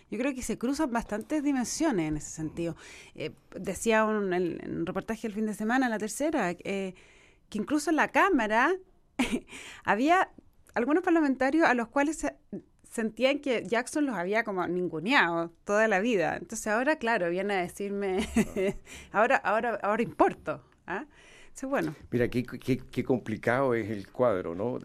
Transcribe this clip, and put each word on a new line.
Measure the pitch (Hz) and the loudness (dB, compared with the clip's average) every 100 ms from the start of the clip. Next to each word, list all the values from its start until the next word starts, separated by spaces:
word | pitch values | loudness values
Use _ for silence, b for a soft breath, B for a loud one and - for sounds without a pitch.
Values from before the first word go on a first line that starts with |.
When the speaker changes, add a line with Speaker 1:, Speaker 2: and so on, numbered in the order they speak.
| b | b
Speaker 1:
yo | 208 | -4
creo | 262 | -4
que | 262 | -4
se | 226 208 | -6 -4
cruzan | 240 277 311 | -2 -2 -2
bastantes | 233 - 208 220 302 | -2 -4 -6 -4 -2
dimensiones | 285 262 220 - 320 202 156 | 0 0 -2 -2 0 0 0
en | 151 | -2
ese | - | -6
sentido. | - 156 151 170 160 B B B B | -8 -8 -4 -6 -6 B B B B
Eh, | 151 - _ - | -10 -12 _ -10
decía | 190 175 226 220 214 | -8 -4 2 4 4
un, | 214 196 | 0 0
en, | 180 175 - | 0 -2 -4
en | - 156 | -6 -6
un | 165 | -4
reportaje | 190 - 220 226 | -4 -6 -6 -6
el | |
fin | 202 220 | -4 -4
de | |
semana, | 208 214 254 254 | -2 0 0 0
en | |
La | 214 | -2
Tercera, | 214 - 294 311 180 | -4 -2 -2 0 -2
eh, | 180 - 196 190 180 b b b b - | -2 -6 -4 -6 -10 b b b b -8
que | 214 | -6
incluso | 202 294 349 | -2 0 2
en | 302 | 2
la | 220 | 4
Cámara | 277 381 311 214 220 277 370 - _ _ - | 4 4 4 4 4 4 2 -4 _ _ -2
<laughs> | 247 226 - - - - | -2 -2 -6 -16 -18 -6
había | - 202 285 359 - - - _ - | 0 2 6 4 2 -4 -20 _ -8
algunos | - 240 320 | -2 2 2
parlamentarios | 359 330 294 262 262 311 320 | 4 4 4 2 2 4 6
a | |
los | 247 226 | 4 2
cuales | 277 285 302 | 0 0 0
se, | 190 - _ 196 - _ - | -6 -6 _ -14 -14 _ -12
sentían | - 220 220 262 277 | -4 -4 0 0 2
que | 277 220 190 | 0 -2 0
Jackson | 226 254 311 285 | -2 0 -2 0
los | 202 | -2
había | 180 214 | 0 0
como | 220 190 165 | 0 -2 -2
ninguneado | 180 180 160 180 277 170 170 170 - - | -2 -2 -2 2 4 4 2 -4 -6 -2
toda | 208 220 | 2 4
la | 185 | 2
vida. | 233 208 151 - | 2 2 0 -2
Entonces | - 220 220 | -8 -8 -2
ahora, | 214 262 311 | 0 0 0
claro, | 226 226 170 | 0 0 0
viene | 180 202 196 | -2 -2 -2
a | |
decirme, | 175 - 202 202 196 185 214 240 | -2 -6 -6 -4 -2 -2 0 0
<laughs> | - 202 190 - - - - | 0 0 -2 -2 -8 -18 -4
ahora, | 196 240 269 | 0 2 2
ahora, | 175 214 233 214 | 2 0 0 -2
ahora | 196 220 | -2 0
importo, | 233 - - - - 139 - _ - | 0 4 4 2 -6 -8 -10 _ -10
¿ah? | 190 302 b b b b - | -8 -10 b b b b -12
Entonces, | 269 | -4
bueno. | 269 160 147 - | -2 -2 -6 -4
Speaker 2:
Mira, | 120 120 | 0 0
qué, | 120 | 0
qué, | 120 123 - 131 | -4 -4 -2 -2
qué | - - | -2 -4
complicado | 120 127 - 107 - 123 135 117 | 0 0 -2 -4 0 2 2 0
es | 101 | -2
el | 107 98 | -6 -8
cuadro, | - 123 95 82 85 | 0 2 2 -2 -4
¿no? | 113 127 | -4 -6